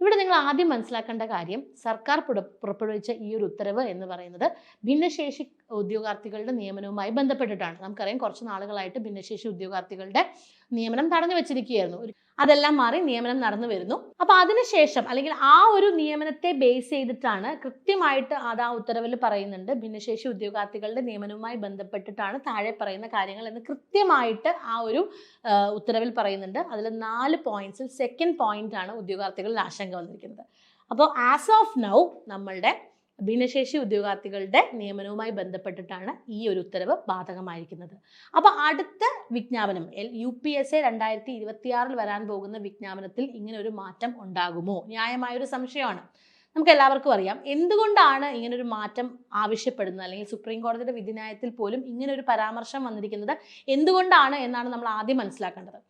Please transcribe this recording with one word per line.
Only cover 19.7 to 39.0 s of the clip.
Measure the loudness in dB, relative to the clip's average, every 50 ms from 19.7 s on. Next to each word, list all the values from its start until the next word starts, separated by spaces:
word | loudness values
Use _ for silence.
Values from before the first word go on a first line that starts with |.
| -4
ഭിന്നശേഷി | -4 -6 -8 -12 -10 -6 -6 -6 -4 -4 -6
ഉദ്യോഗാർത്ഥികളുടെ | -6 -6 -6 -6 -4 -4 -6 -6 -6 -8 -8 -6 -4 -4
നിയമനവുമായി | -4 -6 -6 -8 -8 -10 -10 -10 -10 -10 -8
ബന്ധപ്പെട്ടിട്ടാണ് | -8 -8 -8 -8 -10 -12 -10 -10 -10 -10 -10 -8 -6 -6 -6 -6 -6
താഴെ | -6 -6 -4 -4 -4 -4 -4 -4
പറയുന്ന | -6 -6 -6 -8 -8
കാര്യങ്ങൾ | -6 -2 -2 -2 -2 -4 -10 -12 -12
എന്ന് | -12 -12 -10 -10
കൃത്യമായിട്ട് | -10 -10 _ _ 2 2 4 6 6 4 4 2 0 0 0 0 0 -2 -4
ആ | -6 -4 -4
ഒരു, | -2 0 0 0 0 -2 -4 -14 -20 -20 _ _ 0
ആ, | 2 4 4 4
ഉത്തരവിൽ | 2 0 -4 -2 0 0 0 0 0 0 0
പറയുന്നുണ്ട്. | 0 0 0 -4 -6 -6 -4 -4
അതിൽ | -4 -4 -6 -6 -6 -6
നാല് | -6 -6 -6 -6 -4 0 2 2 2
പോയിന്റ്സിൽ | 2 0 -2 -4 -4 -6 -8 -10 -10 -10
സെക്കൻഡ് | -8 -4 -4 -4 -2 -2 0 0 0 2 2
പോയിന്റ് | 0 0 0 -2 -6 -8 -6
ആണ് | -6 -8 -8 -8
ഉദ്യോഗാർത്ഥികളിൽ | -10 -8 -6 -6 -4 -4 -6 -6 -4 -4 -4 -2 -2
ആശങ്ക | -2 -2 -4 -10 -10 -8 -8
വന്നിരിക്കുന്നത്. | -10 -10 -12 -14 -18 -18 -18 -20 -20 -20 _ _ _ _ _ _ _ _ -2
അപ്പൊ | 4 4 4 4 4 2 4 4 4
as | 4 6 6 8 8
of | 6 6 2 -2 2
now | 6 6 6 6 6 2 -10 -16 -14
നമ്മളുടെ | -14 -12 -10 -10 -6 0 0 0 0 0 -4 -20 _ _ _ _ _ -6 -4
ഭിന്നശേഷി | -2 0 2 0 2 2 0 0 0 0
ഉദ്യോഗാർത്ഥികളുടെ | -2 -2 0 0 0 0 -2 -4 -4 -6 -10 -8 -8 -4 2 4 4 4 4 2
നിയമനവുമായി | -8 -8 -8 -8 -8 -10 -8 -8 -8 -6 -6
ബന്ധപ്പെട്ടിട്ടാണ് | -6 -6 -8 -8 -8 -10 -10 -10 -10 -10 -12 -12 -12 -12 -10 -12 -12 -12 _ -12
ഈ | -10 -6 -2 -2
ഒരു | -2 -2
ഉത്തരവ് | -4 -4 -6 -4 -2 -2 -2 -2 -2 -4
ബാധകമായിരിക്കുന്നത്. | -6 -6 -6 -10 -12 -12 -10 -10 -12 -12 -14 -14 -16 -18 -18 -20 -20 -20 _ _ _ -20 -12 -2 2
അപ്പൊ | 6 6 6
അടുത്ത | 6 4 2 0 0 0 -4 -6 -4 -2